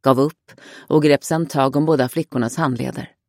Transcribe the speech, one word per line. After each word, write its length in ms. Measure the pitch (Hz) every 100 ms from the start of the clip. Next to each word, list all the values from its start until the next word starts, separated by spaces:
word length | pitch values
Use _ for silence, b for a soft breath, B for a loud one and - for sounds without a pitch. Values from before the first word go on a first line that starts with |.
gav 160 | 135 127
upp 320 | 143 - _ -
och 400 | - - - 156
grep 200 | 151 143
sedan 240 | - 160 160
tag 280 | 147 135
om 100 | 139
båda 240 | 156 147 127
flickornas 480 | 165 156 127 117 -
handleder 580 | 151 120 131 - - _